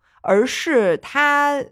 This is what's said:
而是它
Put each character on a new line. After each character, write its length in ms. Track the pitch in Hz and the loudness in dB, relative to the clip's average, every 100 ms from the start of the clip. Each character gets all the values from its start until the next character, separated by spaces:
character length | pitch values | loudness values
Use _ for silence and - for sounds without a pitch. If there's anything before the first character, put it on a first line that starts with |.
| _ _ | _ _
而 260 | - 196 247 | 0 0 0
是 480 | - 330 269 196 160 | -2 -2 0 2 0
它 640 | - 277 294 285 285 285 - | -2 -2 0 2 0 -2 -6